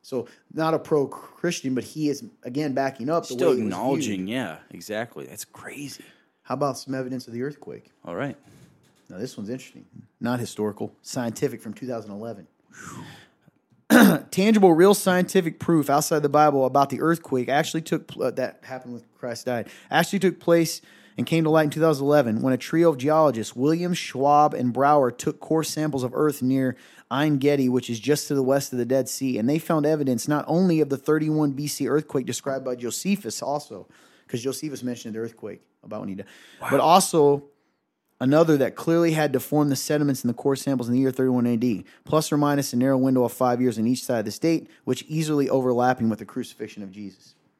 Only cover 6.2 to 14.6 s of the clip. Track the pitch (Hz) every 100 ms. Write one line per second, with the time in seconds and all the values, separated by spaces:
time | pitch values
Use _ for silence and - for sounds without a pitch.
6.2 | _ _ _ 127 143 127 - 131 131 127
7.2 | 123 117 135 143 - - _ _ - 87
8.2 | 139 - _ - - _ _ _ _ 90
9.2 | 127 - 101 127 - - - - - _
10.2 | 117 123 117 - 107 101 104 _ - -
11.2 | 117 110 143 117 113 107 123 120 107 101
12.2 | 113 104 80 _ _ - - 1077 - -
13.2 | - _ _ _ _ _ _ 240 208 165
14.2 | - - 202 214